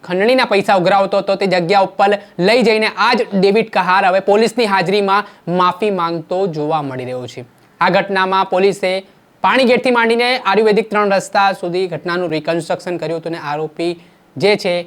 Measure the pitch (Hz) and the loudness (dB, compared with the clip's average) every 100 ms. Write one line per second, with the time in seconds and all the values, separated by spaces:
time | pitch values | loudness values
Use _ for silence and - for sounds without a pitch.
0 | - 180 214 254 240 196 - 196 175 196 | -4 -2 2 2 2 0 2 2 4 2
1 | 196 202 190 196 196 185 165 196 190 - | 2 -2 -2 -2 0 0 2 2 2 2
2 | 196 202 - - 180 233 226 220 220 180 | 0 0 -6 -2 2 4 4 2 0 0
3 | 214 226 220 196 196 208 220 202 180 185 | 0 0 0 2 2 2 0 -2 0 2
4 | 196 190 190 208 226 220 226 190 175 208 | 4 2 2 2 2 0 0 0 0 0
5 | 196 196 202 - - 180 180 180 214 190 | 2 0 -2 -12 -4 0 0 2 -2 -2
6 | 165 170 160 180 190 156 151 160 143 127 | -2 -4 -4 -2 -2 -4 -2 -2 -4 -8
7 | 127 127 123 - 120 _ _ _ 185 185 | -8 -8 -10 -14 -18 _ _ _ 2 2
8 | 190 190 190 190 185 180 196 196 185 190 | 0 -2 0 0 0 2 2 0 -2 -4
9 | 196 _ _ _ 185 233 247 247 254 240 | -6 _ _ _ 0 2 2 2 2 0
10 | 226 233 240 254 190 196 220 196 - 208 | 2 2 0 0 0 2 4 2 0 0
11 | 208 196 185 208 196 190 180 175 185 160 | 2 0 0 0 0 0 -4 -4 -4 -6
12 | 175 175 175 156 151 170 160 175 - 170 | -4 -4 -2 -4 -2 -4 -2 -6 -4 -6
13 | 156 165 165 165 151 147 156 151 170 170 | -6 -6 -6 -8 -6 -6 -6 -4 -4 -4
14 | - _ _ - 190 208 196 175 | -12 _ _ -2 0 0 0 -4